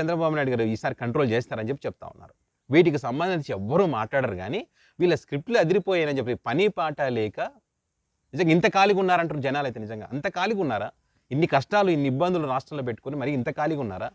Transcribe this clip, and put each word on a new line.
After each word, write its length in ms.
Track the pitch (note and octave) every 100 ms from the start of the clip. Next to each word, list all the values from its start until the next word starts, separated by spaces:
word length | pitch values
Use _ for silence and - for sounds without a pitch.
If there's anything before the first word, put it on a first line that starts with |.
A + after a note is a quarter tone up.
చంద్రబాబు 340 | E3 E3+ D#3+ D3+
నాయుడు 140 | C3+
గారు 120 | A#2+
ఈసారి 340 | A2+ A2+ D3 A#2+
కంట్రోల్ 360 | A#2+ A#2+ C#3
చేస్తారని 380 | A2+ A#2+ A2 A2
చెప్పి 120 | C#3 A2+
చెప్తా 220 | - -
ఉన్నారు. 260 | - - _ _ _ -
వీటికి 260 | C#3+ F3 C#3+
సంబంధించి 480 | C3+ C3 F3 F3+ C#3+
ఎవ్వరూ 360 | G#2+ G2+ D#3+ F#3+
మాట్లాడరు 500 | A#2+ A2 C#3 B2+ F#2
కానీ 320 | F#2 F3 E4+ _ _ -
వీళ్ళ 160 | F3 D#3+
స్క్రిప్ట్లు 420 | - C#3+ D#3 A#3
అదిరిపోయాయని 600 | E3 F#3+ F#3+ F3+ D3+ C#3
చెప్పి 180 | A#2+ A2+
పని 320 | - C3 G#3
పాట 340 | F#3 D#3+ D3
లేక 380 | C#3 A#2+ G#2+ - F#3 - _ _ _ _ _ _ _
నిజంగా 180 | C3+ E3+
ఇంత 160 | E3+ G#3
ఖాళీగా 320 | G3 G3+ G3
ఉన్నారంటారు 400 | F#3+ F3 E3 D3+
జనాలు 260 | C3+ C#3+ C#3
అయితే. 140 | A#2
నిజంగా 300 | G#2+ A2 F#2+
అంత 160 | B2+ C#3+
ఖాళీగా 340 | F3 G3 G#3+
ఉన్నారా? 300 | D#3+ G#2+ F#2+ - _ _ -
ఇన్ని 160 | C3 E3
కష్టాలు, 440 | - - G#3 G3
ఇన్ని 160 | D#3+ C#3
ఇబ్బందులు 400 | C3 F3 F3+ D3
రాష్ట్రంలో 360 | C3 - D3+
పెట్టుకొని 320 | B2 A2+ C3+ D3
మరి 160 | C3
ఇంత 180 | C#3+ A#2+
ఖాళీగా 320 | D3 D3+ D3+
ఉన్నారా? 280 | A#2+ F2+ -